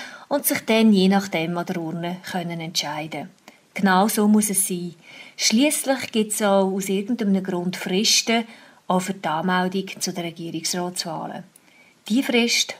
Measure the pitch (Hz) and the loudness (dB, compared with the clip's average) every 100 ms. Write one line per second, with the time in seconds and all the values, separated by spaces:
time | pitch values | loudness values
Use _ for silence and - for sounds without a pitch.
0 | - - - 285 - 285 - 220 226 196 | -8 -16 -4 -2 0 -2 2 4 6 6
1 | 190 196 196 170 165 175 170 180 165 170 | 6 4 0 -2 -2 -4 -4 -6 -6 -6
2 | 170 180 - 185 175 170 160 - 147 151 | -6 -8 -8 -6 -6 -6 -6 -6 -4 -6
3 | 160 156 185 - - _ _ - 196 185 | -8 -10 -12 -16 -20 _ _ 0 4 6
4 | 214 214 208 214 208 190 - 180 175 156 | 4 4 4 6 4 0 -2 -4 -6 -10
5 | - - - - - 220 294 294 254 262 | -20 -20 -20 -4 0 4 4 2 -2 -2
6 | - 226 214 - 208 196 190 196 185 196 | -2 -2 -2 0 2 4 4 0 -2 -2
7 | 208 240 202 190 185 180 175 180 190 185 | -2 -2 2 2 0 -4 -4 -6 -2 0
8 | 226 - - 226 233 - - - - 185 | 2 2 2 0 -2 -10 -20 -20 -2 -2
9 | 185 190 165 156 180 185 180 190 190 - | 0 -4 -4 -2 0 2 0 -2 -6 -6
10 | - 175 170 165 170 160 - 180 180 180 | -6 -6 -8 -8 -10 -6 -4 -4 -4 -6
11 | 175 156 - - - - _ _ _ _ | -8 -8 -8 -12 -14 -20 _ _ _ _
12 | - 226 277 247 233 - - - | -2 0 2 2 2 2 -2 -4